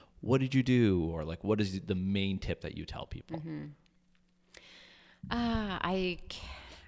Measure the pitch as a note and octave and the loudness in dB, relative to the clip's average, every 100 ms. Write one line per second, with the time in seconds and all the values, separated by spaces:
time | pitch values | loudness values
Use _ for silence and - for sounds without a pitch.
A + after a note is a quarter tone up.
0 | - _ G#2 C3 C3 C3+ B2+ B2 A2 F#2 | -20 _ 0 2 4 2 4 6 6 6
1 | E2 E2 D#2 E2 F#2+ G#2 G2+ F#2+ F2 F#2+ | 2 -2 -4 -2 2 2 2 -2 -2 0
2 | F#2+ G2 G2 F#2+ - E2 D#2 D#2+ D#2+ - | 2 2 0 0 -2 -4 -6 -8 -8 -10
3 | - - - D#3+ D#3+ D3+ D3 C#3+ _ _ | -10 -12 -10 -10 -8 -10 -10 -16 _ _
4 | _ _ _ _ _ - - - - - | _ _ _ _ _ -20 -20 -20 -20 -20
5 | - _ - A#3 A#3 A3+ G#3 F3+ - F#3+ | -20 _ -6 -2 0 0 0 -2 0 2
6 | F#3 E3+ - - - - - - | 0 -2 -8 -12 -12 -14 -16 -20